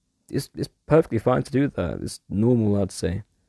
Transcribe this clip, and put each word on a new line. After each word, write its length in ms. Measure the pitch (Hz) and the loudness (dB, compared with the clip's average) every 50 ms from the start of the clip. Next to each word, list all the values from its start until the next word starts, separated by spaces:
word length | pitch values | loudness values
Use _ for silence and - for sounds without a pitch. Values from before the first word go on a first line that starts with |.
| _ _ _ _ _ - | _ _ _ _ _ -6
it's, 200 | - - - - - | -6 -6 -6 -6 -8
it's 140 | - 147 - _ _ _ | -8 -8 -8 _ _ _
perfectly 340 | - 147 160 165 - 120 110 | 2 4 4 4 2 -2 -2
fine 240 | - 123 127 139 135 | 0 2 0 0 0
to 80 | - | 0
do 160 | - 131 143 139 | 0 0 0 0
that. 320 | - - 90 76 53 50 | -2 -4 -4 -4 -4 -6
It's 200 | - - - - _ - | -8 -10 -10 -12 _ -6
normal, 520 | 90 98 113 123 127 117 110 104 101 101 | -2 0 2 4 4 4 4 2 2 2
I'd 120 | 98 92 - | 0 -2 -4
say. 300 | - - 87 90 101 107 _ _ _ _ | -4 -4 -4 -4 -4 -8 _ _ _ _